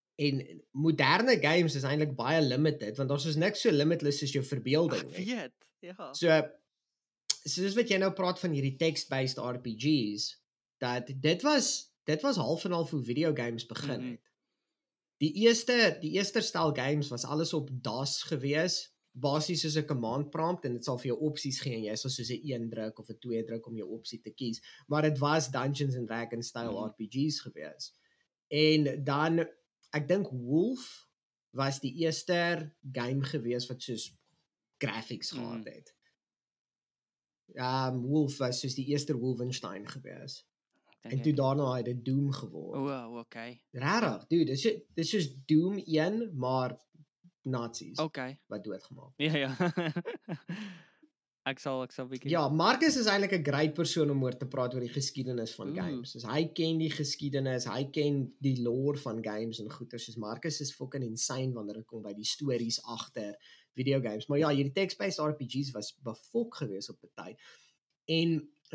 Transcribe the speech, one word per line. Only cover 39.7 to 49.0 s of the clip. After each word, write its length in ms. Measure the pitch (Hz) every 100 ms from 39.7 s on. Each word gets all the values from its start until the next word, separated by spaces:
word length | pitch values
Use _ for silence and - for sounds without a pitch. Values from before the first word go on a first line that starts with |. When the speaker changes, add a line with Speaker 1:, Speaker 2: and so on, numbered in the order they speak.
| 95 104
Speaker 1:
gewees. 560 | 135 135 - 143 - - _ _ _ _ _
Speaker 2:
Ek 60 | 117
dink 100 | 131
Speaker 1:
En 20 |
toe 100 | 151
Speaker 2:
ek 60 | 139
Speaker 1:
daarna 360 | 135 139 135 127
het 80 |
dit 200 | 117 123
Doom 280 | 123 135 139
geword. 440 | 131 98 80 85 127
Speaker 2:
O, 420 | 139 135 117 120
okay. 420 | 117 117 117 123 _
Speaker 1:
Rarig, 540 | 123 139 220 185 101 -
dude, 160 | 170
dis 180 | 135 135
so, 80 | 226 - -
dis 160 | - 165
soos 180 | 214 147 - -
Doom 320 | 156 180 202 -
een, 440 | 156 170 220 226 143
maar 400 | 127 131 127 131 _ _ - _ - _
Nazis 560 | 135 127 117 - - 139
Speaker 2:
Okay. 400 | 156 143 127 143 -
Speaker 1:
wat 160 | 104
doodgemaak. 480 | 104 95 - -